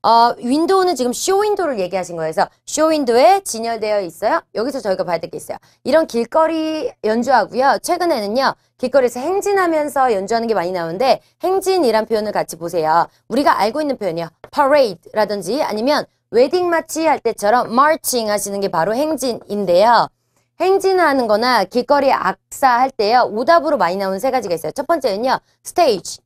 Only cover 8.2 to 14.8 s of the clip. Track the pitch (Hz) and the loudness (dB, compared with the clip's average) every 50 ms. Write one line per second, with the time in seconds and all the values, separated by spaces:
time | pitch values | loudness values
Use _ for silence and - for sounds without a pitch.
8.2 | 208 196 214 262 269 220 - _ _ _ _ _ - 247 - 285 254 240 - 247 | -2 -2 -2 0 0 0 -2 _ _ _ _ _ -6 0 2 2 2 2 -2 -4
9.2 | 262 320 370 403 - 403 403 392 370 339 320 311 294 294 240 277 262 254 226 190 | -4 -4 -4 -2 -2 0 0 0 0 0 0 -2 -2 -2 0 0 0 2 0 -2
10.2 | 196 196 233 226 226 233 220 190 170 180 185 180 165 165 165 190 254 262 202 - | -2 -2 -2 -2 0 0 -2 -2 -2 -2 -4 -4 -4 -4 -4 -2 2 2 2 2
11.2 | _ _ _ _ - 349 381 381 381 370 381 370 311 240 214 220 220 214 226 214 | _ _ _ _ -2 -2 -2 0 0 0 0 2 2 2 0 0 -2 -2 -2 -2
12.2 | 214 208 202 185 156 - - 165 170 170 175 175 156 156 156 170 156 - _ _ | -2 -2 -4 -4 -4 -4 -8 -10 -10 -6 -4 -2 0 2 2 2 2 0 _ _
13.2 | _ _ 208 254 294 339 294 - 196 220 226 302 311 285 254 - 208 185 160 170 | _ _ -2 0 2 2 2 2 0 0 0 -2 -4 -4 -4 -4 -4 -6 -4 -6
14.2 | 170 160 _ _ - - - - 294 262 294 294 | -8 -10 _ _ -20 -8 -2 0 2 4 4 4